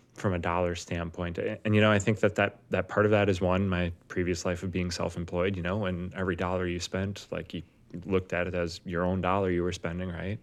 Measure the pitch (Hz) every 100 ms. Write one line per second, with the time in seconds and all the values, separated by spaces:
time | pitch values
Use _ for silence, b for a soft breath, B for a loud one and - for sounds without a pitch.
0 | _ - 104 87 87 87 90 85 - 87
1 | 82 90 87 85 104 107 110 107 107 104
2 | 95 107 104 101 101 - - 95 92 101
3 | 104 107 101 90 92 92 98 90 87 85
4 | - 95 90 87 95 87 95 92 90 87
5 | 87 87 82 90 95 90 85 104 95 87
6 | 90 95 95 90 90 92 90 87 - 95
7 | 98 98 - 85 82 85 - _ - 87
8 | 85 92 - 85 87 87 85 85 - 85
9 | 90 92 87 98 92 87 87 87 85 85
10 | 92 82 90 110